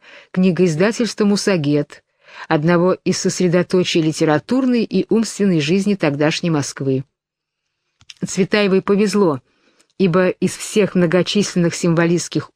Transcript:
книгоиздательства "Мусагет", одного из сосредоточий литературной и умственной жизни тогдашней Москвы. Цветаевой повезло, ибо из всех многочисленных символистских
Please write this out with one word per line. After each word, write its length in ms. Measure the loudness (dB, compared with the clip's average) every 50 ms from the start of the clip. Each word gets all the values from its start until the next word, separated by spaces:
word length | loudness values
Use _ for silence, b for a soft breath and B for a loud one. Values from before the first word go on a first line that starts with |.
| B B B B B B B
книгоиздательства 920 | 0 2 2 2 2 2 0 2 2 0 0 0 -2 -4 -4 -2 -2 0
"Мусагет", 800 | 0 0 0 0 0 0 0 0 0 0 0 -2 -4 -8 -20 _ _ B B B B B B B B
одного 460 | 0 0 2 2 2 2 2 2 0 0 -2
из 140 | -4 -4 -2
сосредоточий 800 | -2 -4 -2 -2 0 0 2 0 0 0 0 0 0 0 0 0
литературной 840 | 0 0 0 0 0 2 2 0 0 -2 -2 -2 0 0 0 0 0
и 220 | -2 -2 -2 -2 0
умственной 520 | 0 0 0 -2 -4 -2 0 0 2 2
жизни 340 | 0 0 0 0 0 0 -2
тогдашней 560 | 0 0 0 0 2 0 0 0 -2 -2 -2
Москвы. 540 | 0 -2 -2 -4 -6 -6 -4 -2 -2 -2 -4 _ _ _ _ _ _ _ _ _ _ _ _ _ _ _ _ _ _ _ _ -20 -16 _ -10
Цветаевой 580 | -6 -4 -2 -2 0 0 0 2 2 2 0 0
повезло, 580 | 2 0 2 2 0 2 2 2 0 0 -2 -6 _ _ _ _ _ _ _ _ _ _ -2
ибо 300 | 0 2 2 2 2 0
из 280 | 0 -2 -4 -4 -4
всех 380 | -6 -10 -4 0 0 0 2 2
многочисленных 800 | 0 2 2 2 2 0 0 0 -2 -2 -2 0 0 0 0 -2
символистских 800 | -2 -2 0 2 2 2 2 0 -2 -2 -4 -6 -6 -6 -6 _